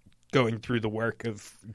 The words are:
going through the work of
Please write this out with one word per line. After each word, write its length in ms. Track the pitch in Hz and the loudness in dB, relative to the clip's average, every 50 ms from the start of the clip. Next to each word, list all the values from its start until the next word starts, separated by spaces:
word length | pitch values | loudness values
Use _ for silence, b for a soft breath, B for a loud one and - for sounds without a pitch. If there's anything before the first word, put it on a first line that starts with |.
| _ - - _ _ - - | _ -20 -20 _ _ 0 4
going 260 | 139 123 110 113 110 | 4 4 4 2 -2
through 220 | - - 123 117 | -2 0 0 0
the 100 | 110 110 | 2 0
work 340 | 107 110 113 117 - - - | -2 0 0 0 -2 -2 -4
of 320 | 117 107 104 - - - - - 107 110 | -6 -6 -6 -10 -18 -20 -18 -16 -16 -10